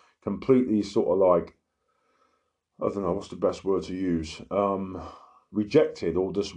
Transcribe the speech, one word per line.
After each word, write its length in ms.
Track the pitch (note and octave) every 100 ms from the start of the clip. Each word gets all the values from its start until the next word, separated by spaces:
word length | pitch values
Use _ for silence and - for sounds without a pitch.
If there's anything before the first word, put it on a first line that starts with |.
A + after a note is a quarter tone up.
| _ _
completely 600 | G#2+ G2+ A#2 C3 B2+ G#2+
sort 260 | G2 A#2 -
of 100 | F#2
like, 360 | F#2 F2 F2 - _ _ _ _ _ _ _ _ _ _ _ -
I 80 | A2+
don't 140 | G2+
know, 100 | F#2
what's 160 | F#2+ -
the 80 | F2+
best 280 | F2+ -
word 180 | F#2+ F#2+
to 100 | F2
use? 460 | F#2+ F#2 E2 D#2 - -
Um, 500 | F#2+ G2+ G2 F#2+ F#2 D2 - - _ _
rejected 640 | G2+ G#2 D3 D#3 - F2 E2+
or 160 | F#2
just 220 | F#2 G2